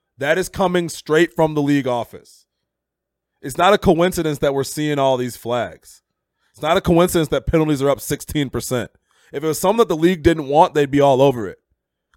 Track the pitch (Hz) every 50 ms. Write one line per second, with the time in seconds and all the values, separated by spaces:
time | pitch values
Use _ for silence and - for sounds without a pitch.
0 | _ _ _ - 135 147 165 185 175 - - - 196 180 180 180 170 156 - -
1 | - - 151 160 175 - - - 160 156 151 151 143 143 143 143 127 131 120 120
2 | 110 - - - - _ _ _ _ _ _ _ _ _ _ _ _ _ _ _
3 | _ _ _ _ _ _ _ _ - 143 - - 170 190 214 - - 196 165 165
4 | 175 185 - 175 160 156 147 - 151 143 139 139 131 - - 151 151 151 147 139
5 | 135 135 131 123 127 123 - - - 117 120 120 107 85 76 - _ - - _
6 | _ _ _ _ _ _ _ _ _ _ _ - 151 156 170 190 - 170 175 165
7 | - - - 175 156 - 147 135 - - - 160 156 156 151 131 139 139 135 120
8 | - - 147 - - - - 151 143 123 - 120 - - 131 120 98 - _ _
9 | _ _ _ _ _ _ - 143 147 160 147 - - 185 220 233 220 160 170 156
10 | 165 180 185 160 143 165 165 160 143 131 143 156 185 - - 151 143 135 135 143
11 | 139 139 131 127 139 143 127 120 104 87 - - _ _ _ _ _ _ _ _
12 | _ _ _